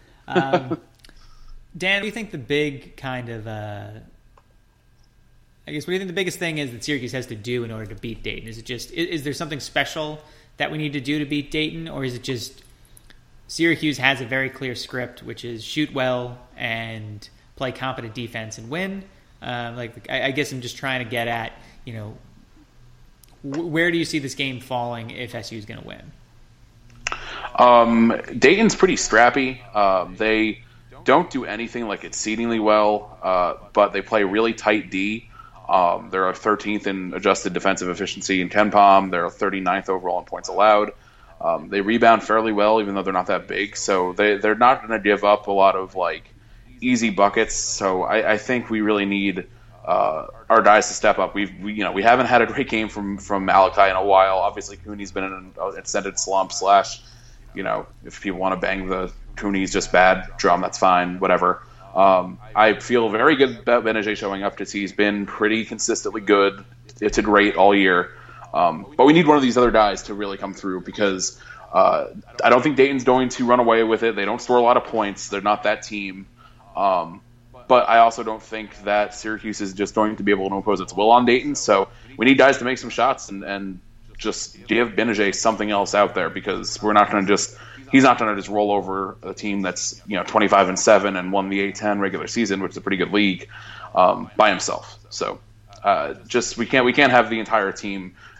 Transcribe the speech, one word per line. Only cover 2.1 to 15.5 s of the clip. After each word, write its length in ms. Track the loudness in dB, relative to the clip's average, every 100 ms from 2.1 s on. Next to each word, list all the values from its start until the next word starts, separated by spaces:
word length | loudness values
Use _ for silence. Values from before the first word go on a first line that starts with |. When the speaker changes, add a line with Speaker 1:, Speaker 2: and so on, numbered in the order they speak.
Speaker 1:
think 180 | -8 -12
the 80 | -12
big 580 | -4 -2 -2 -6 -16 -14
kind 340 | -10 -10 -10
of, 180 | -12 -12
uh, 400 | -12 -12 -12 -14 -18 -20 _ _ _ _ _ _ _ _ _ _ _ _ _ _ _ -12
I 40 |
guess, 120 | -10
what 40 | -6
do 60 |
you 60 | -6
think 100 | -4
the 40 |
biggest 240 | -4 -4 -4
thing 220 | -6 -4
is 120 | -6
that 100 | -8
Syracuse 300 | -6 -4 -4
has 120 | -8 -10
to 80 | -12
do 280 | -8 -6
in 80 | -6
order 160 | -10 -12
to 80 | -12
beat 260 | -12 -10
Dayton? 260 | -10 -10 -14
Is 120 | -16
it 60 | -12
just, 260 | -12 -12
i-, 40 | -8
is 280 | -6 -6
there 100 | -8
something 260 | -8 -8 -10
special 600 | -8 -4 -4 -6 -8 -10 -18 -20 _ -8
that 140 | -6
we 60 | -4
need 160 | -6
to 80 | -6
do 180 | -4 -4
to 60 | -4
beat 260 | -6 -4
Dayton, 380 | -4 -4 -6 -12
or 160 | -8 -8
is 100 | -8
it 80 |
just 400 | -8 -8 -8 -18 _ _ _ -20 _ -20 _ -20 -16
Syracuse 480 | -2 0 0 -2 0
has 240 | 0 -2
a 40 | -4
very 240 | -4 -4
clear 240 | -6 -10
script, 480 | -10 -10 -10 -10 -12
which 220 | -16 -14
is 220 | -12